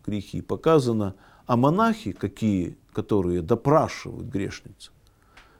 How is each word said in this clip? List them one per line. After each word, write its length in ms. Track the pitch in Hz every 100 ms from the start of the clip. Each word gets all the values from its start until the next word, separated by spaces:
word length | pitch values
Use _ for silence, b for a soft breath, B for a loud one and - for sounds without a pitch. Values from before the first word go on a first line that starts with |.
| -
грехи. 360 | 104 - -
Показано, 760 | - 101 160 160 127 113 98 - b b b
а 80 | 120
монахи, 560 | 139 180 226 220 104
какие, 640 | - 101 - 110 95 87 - _
которые 480 | - - 104 87 87
допрашивают 840 | 80 117 143 151 117 - - - -
грешниц, 640 | - 98 - - 101 - _ _ b b b b